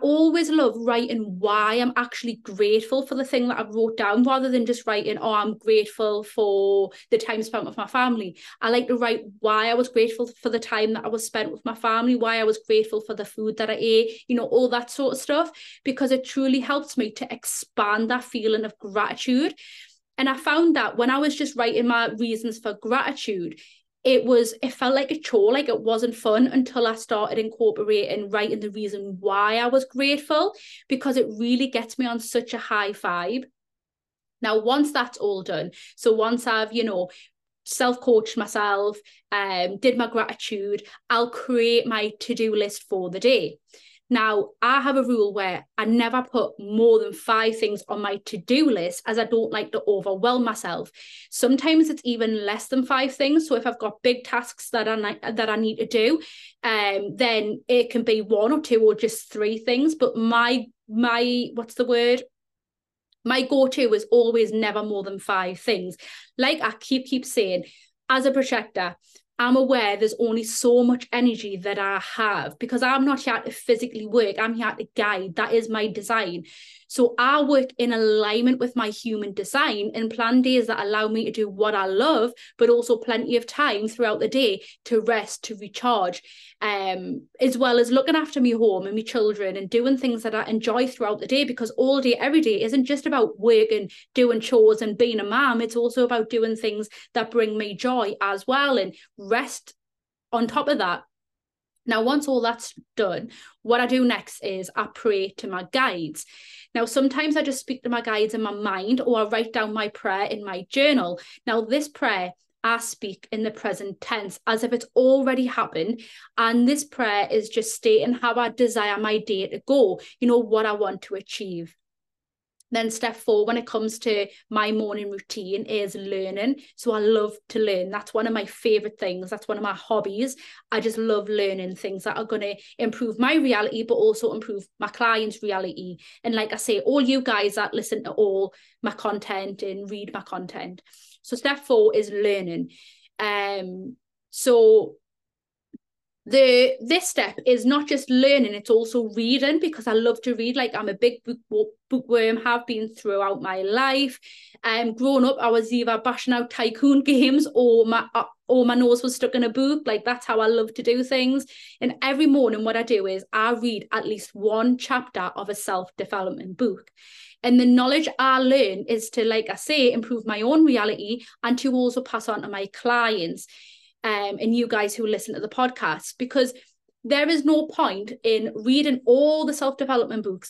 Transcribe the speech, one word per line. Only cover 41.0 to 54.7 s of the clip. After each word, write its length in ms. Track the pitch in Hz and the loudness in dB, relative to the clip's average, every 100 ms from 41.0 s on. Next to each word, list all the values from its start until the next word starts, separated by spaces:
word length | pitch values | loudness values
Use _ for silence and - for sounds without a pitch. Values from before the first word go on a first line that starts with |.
| - | -2
I'll 220 | 233 240 | 0 0
create 560 | - - 240 233 233 233 | -6 -4 0 2 2 0
my 260 | 220 214 214 | -4 -4 -6
to-do 340 | - 240 220 214 | -6 -2 0 0
list 320 | 202 - - | -2 -6 -6
for 220 | 190 180 | -6 -4
the 80 | 185 | 0
day. 380 | 240 233 156 - _ - _ _ - | 2 2 0 -10 _ -20 _ _ -2
Now, 360 | 240 220 208 - - | 0 2 0 -2 -2
I 200 | 240 269 | 2 2
have 160 | 262 269 | 2 0
a 60 | |
rule 300 | 240 233 202 | 2 2 0
where 320 | 202 190 175 - - | 0 -4 -4 -10 -4
I 80 | 214 | 2
never 360 | 233 233 254 | 2 2 0
put 380 | 254 233 - - | -2 -2 -2 -6
more 400 | 202 214 233 220 | -4 4 6 6
than 140 | 202 | 4
five 440 | - - 220 220 220 | -8 0 2 2 0
things 240 | 208 202 - | -4 -4 -6
on 140 | 208 | -6
my 160 | 202 202 - | -4 -6 -8
to-do 440 | 202 170 262 302 | -12 0 2 4
list, 340 | 202 175 - - | 2 -2 -6 -4
as 120 | 226 | -2
I 60 | |
don't 300 | 226 226 226 | 0 0 0
like 180 | 214 - | -4 -4
to 100 | - - | -4 0
overwhelm 560 | 196 190 190 240 247 | 0 0 -2 0 2
myself. 480 | 233 214 180 170 180 - - - - | 0 -4 -6 -8 -10 -16 -20 -20 -14
Sometimes 600 | - 269 269 285 320 311 | -2 2 2 4 4 4
it's 120 | - | 0
even 420 | 247 226 220 214 202 | -4 -2 0 -2 -4
less 220 | 214 - | -6 -2
than 180 | 269 262 | -2 0
five 300 | 262 269 - | 0 0 0
things. 320 | 277 311 311 | 2 2 2
So 80 | 233 | -2
if 100 | 240 | -2
I've 140 | - | -4
got 220 | 214 - | -8 -2
big 240 | 254 247 - | 0 0 -2
tasks 440 | 240 240 - - | -4 -4 -16 -6